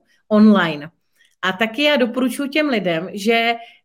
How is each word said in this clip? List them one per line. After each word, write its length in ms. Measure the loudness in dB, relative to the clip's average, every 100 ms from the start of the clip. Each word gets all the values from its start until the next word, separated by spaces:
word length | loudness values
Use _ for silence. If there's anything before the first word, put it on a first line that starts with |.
| _ _ 0
online. 640 | 4 6 6 2 -4 -12 _ _ _ _ _
A 100 | -6
taky 320 | -2 -4 0
já 120 | 0 2
doporučuji 520 | 0 -2 -4 -4 -4
těm 200 | -2 -2
lidem, 400 | -2 -2 -4 -6
že, 400 | -6 0 0 0 -4 -8 _